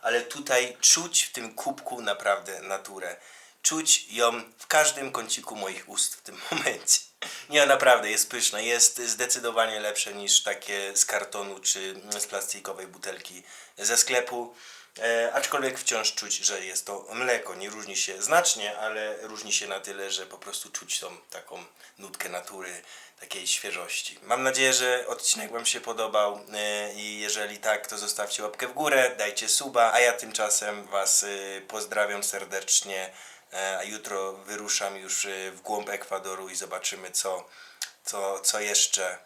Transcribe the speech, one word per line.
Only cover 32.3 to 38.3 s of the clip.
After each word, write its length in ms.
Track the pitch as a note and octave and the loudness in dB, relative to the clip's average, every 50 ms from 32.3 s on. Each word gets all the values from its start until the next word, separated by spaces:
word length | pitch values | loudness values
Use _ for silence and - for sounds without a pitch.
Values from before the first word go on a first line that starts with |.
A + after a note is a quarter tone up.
| - G2 F#2+ F2+ G2 G2 - - - - - G2+ G2 F#2+ F#2 F#2 - - - - - - _ _ - | -4 -4 -6 -6 -6 -6 -2 2 2 2 2 0 -6 -6 -6 -8 -10 -16 -20 -20 -20 -20 _ _ -6
e, 240 | F#2 G2 F#2+ F#2+ F#2 | -2 -2 -2 0 -2
a 60 | F#2+ | -4
jutro 500 | G2+ G#2+ G#2+ G#2+ G2 G2+ G2 F#2+ G2 F#2+ | -6 -8 -10 -8 -6 -4 -2 -2 -4 -6
wyruszam 640 | G2 G2 G2 G#2 G#2 G#2 G#2 - - G#2 G2 G2 F#2+ | -8 -12 -10 -10 -8 -4 -2 -2 0 0 -2 -4 -6
już, 280 | F#2+ F#2 F#2 - - | -8 -4 -4 -2 -2
e, 260 | G2+ G2 F#2+ F#2+ F#2+ | -2 -4 -6 -6 -8
w 100 | F#2 F2+ | -10 -10
głąb 280 | - - G#2+ G#2 G#2 G2+ | -6 -4 -4 -4 -2 -4
Ekwadoru 600 | G2+ G2 - - G2 F#2+ F#2+ G2 F#2+ F#2 F#2+ F#2 | -6 -6 -6 -6 -6 -6 -4 -6 -8 -8 -8 -8
i 60 | F#2 | -8
zobaczymy, 560 | F2+ G2 - F2 F#2 - - - G2 F#2 F#2 | -8 -6 -6 -8 -6 -4 -6 -6 -6 -10 -6
co, 380 | F#2 - - G2 F#2 F#2 F2+ - - - - - - - - - - _ _ | -4 -2 -2 0 -2 -4 -6 -12 -20 -20 -20 -20 -10 -10 -10 -10 -10 _ _
co, 360 | - - G#2 G2 G2 | -8 -6 -2 -2 -2